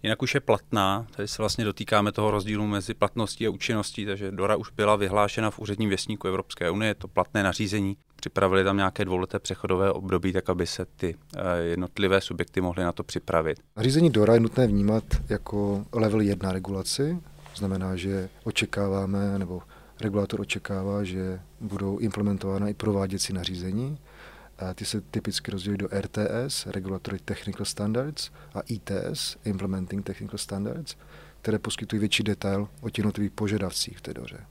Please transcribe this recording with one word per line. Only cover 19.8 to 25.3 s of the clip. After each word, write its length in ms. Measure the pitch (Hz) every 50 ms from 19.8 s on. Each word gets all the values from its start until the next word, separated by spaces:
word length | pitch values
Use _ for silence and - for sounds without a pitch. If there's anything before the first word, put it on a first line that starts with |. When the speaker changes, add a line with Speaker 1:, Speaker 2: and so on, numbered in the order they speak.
| - - - -
Speaker 2:
regulátor 400 | - 107 98 104 101 98 - 101
očekává, 640 | 101 - - 104 - - 101 95 95 98 101 101 101
že 360 | 92 92 95 92 92 92 92 92 - - -
budou 380 | 113 104 98 92 98 98 98 -
implementována 680 | - 107 - 104 98 101 101 92 - 98 95 98 101 104
i 60 | 104
prováděcí 580 | - - 107 101 98 98 95 98 95 - -
nařízení. 680 | 98 92 90 87 92 87 87 92 92 107 127 135 151 143 - - - - - - - - - - - -
A 160 | 95 92 90
ty 100 | - 104
se 160 | - - 107
typicky 500 | 92 - - 110 - 107